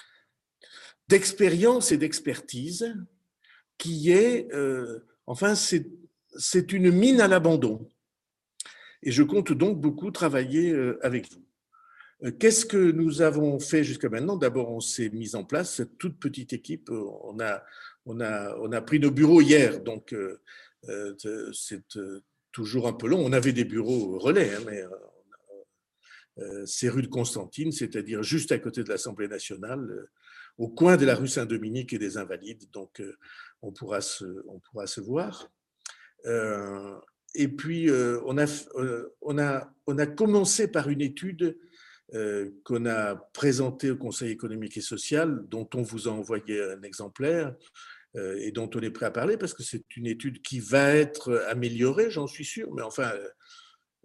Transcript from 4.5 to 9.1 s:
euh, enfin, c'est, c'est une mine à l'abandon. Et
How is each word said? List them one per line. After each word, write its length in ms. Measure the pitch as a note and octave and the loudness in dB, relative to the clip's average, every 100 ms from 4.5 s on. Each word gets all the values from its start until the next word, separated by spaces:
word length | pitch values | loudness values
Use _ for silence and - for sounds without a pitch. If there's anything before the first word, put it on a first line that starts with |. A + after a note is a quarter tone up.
euh, 460 | C#3+ C#3 B2+ A#2+ A2+ _ _ - | -2 -2 -2 -4 -10 _ _ -10
enfin, 280 | B2 G3+ G#3 | 0 2 2
c'est, 300 | - F3 - - - _ _ - | 2 0 -2 -14 -20 _ _ -6
c'est 360 | - F#3 F3+ | 0 2 2
une 180 | F#3+ F3+ | 4 6
mine 300 | F3+ B3 B3+ | 8 8 8
à 60 | G3+ | 8
l'abandon. 640 | F#3 E3 D#3+ A#2+ A2 - _ _ _ _ _ _ - - - - - | 6 6 4 2 -2 -8 _ _ _ _ _ _ -18 -18 -16 -20 -10
Et 80 | - | -2